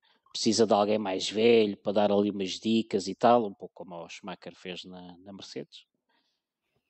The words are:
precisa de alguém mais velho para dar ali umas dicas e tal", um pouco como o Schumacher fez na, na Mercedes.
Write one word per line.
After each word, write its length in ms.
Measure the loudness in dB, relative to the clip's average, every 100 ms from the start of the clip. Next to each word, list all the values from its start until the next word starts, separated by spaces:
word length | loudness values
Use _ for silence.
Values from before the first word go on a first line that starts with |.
| _ _ _
precisa 360 | -4 0 2 4
de 80 |
alguém 240 | 4 2 0
mais 320 | -2 -4 -4
velho 460 | 2 4 6 4 -2
para 140 | -2
dar 200 | 0 2
ali 180 | 2 2
umas 280 | -2 -6 -4
dicas 480 | -2 0 0 -4 -4
e 60 |
tal", 320 | 2 4 4 2
um 80 |
pouco 200 | -6 -18
como 200 | -16 -16
o 140 | -14 -14
Schumacher 460 | -14 -14 -14 -16
fez 300 | -16 -14 -14
na, 320 | -14 -18 -20 -20
na 140 | -18
Mercedes. 540 | -18 -14 -14 -14 -18 _ _ _ _ _ _ _ _ _ _